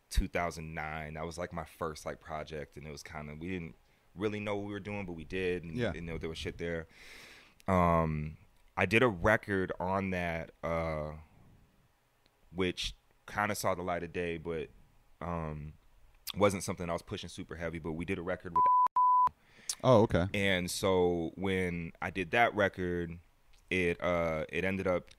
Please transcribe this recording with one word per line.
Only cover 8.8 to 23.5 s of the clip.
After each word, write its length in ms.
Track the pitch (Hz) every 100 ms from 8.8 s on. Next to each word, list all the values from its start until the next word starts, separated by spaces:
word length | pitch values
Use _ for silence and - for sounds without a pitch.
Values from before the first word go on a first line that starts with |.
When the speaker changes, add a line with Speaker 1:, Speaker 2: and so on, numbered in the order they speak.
| 95
Speaker 1:
did 160 | 110
a 60 | 123
record 640 | 90 104 113 - 98 90 -
on 300 | 90 95 95
that, 420 | 90 87 82 78 -
uh, 500 | 82 82 82 78 76 78 80 - - - _ _ _ _ _ _ _ _ -
which 420 | 85 92 - - - _ _ -
kinda 280 | - 104
saw 200 | 104 104
the 80 | 90
light 200 | 92 85
of 80 | 85
day, 260 | 90 85 85
but, 300 | 80 80 71 - - - _ -
um, 520 | 85 85 78 76 76 - - - - - - 95
wasn't 260 | 101 95
something 260 | - 90 85
I 40 |
was 100 | 85
pushing 260 | - 98 87
super 280 | - 87 80
heavy, 220 | 85 85
but 140 | 80
we 120 | 80
did 140 | 87 92
a 40 |
record 300 | 85 90 90
with 80 | 988 988 988 1017 - 988 988 988 - _ - - - 127
Speaker 2:
Oh, 160 | 117
okay. 240 | 113 87 92
Speaker 1:
And 380 | 104 98 92 90
so 600 | - 98 92 90 87 82 -
when 560 | 95 95 90 87 82 -
I 100 | 90
did 200 | 90 87
that 240 | 117 117
record, 640 | 104 95 - 90 87 85 85 - _ _